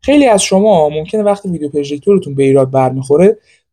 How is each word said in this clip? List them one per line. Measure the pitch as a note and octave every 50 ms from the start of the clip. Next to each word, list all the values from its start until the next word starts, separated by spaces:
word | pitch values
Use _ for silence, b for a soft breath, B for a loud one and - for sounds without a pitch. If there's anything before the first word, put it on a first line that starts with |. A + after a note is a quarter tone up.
خیلی | _ - C#4 D4 C#4+
از | B3+ A3 G3 -
شما | - G3 F#3+ G3+ A3 G#3 E3+ D3+ D3
ممکنه | D3+ D#3 D#3 E3+ - G#3+ G#3
وقتی | G3+ G3+ G3 - G3
ویدیو | F3 D#3 D3 C#3+
پروژکتورتون | C#3 D3+ C#3+ C#3 D3 C#3+ - - G3+ G3 F#3 C#3+ C#3
به | C3+ C#3
ایراد | C3+ C3+ C#3 C3+ C3
برمیخوره، | C3 C3+ C3 B2+ B2+ C3+ C3 C3+ C#3+ D3+ F3+ G3+ A3+ b b b b b b b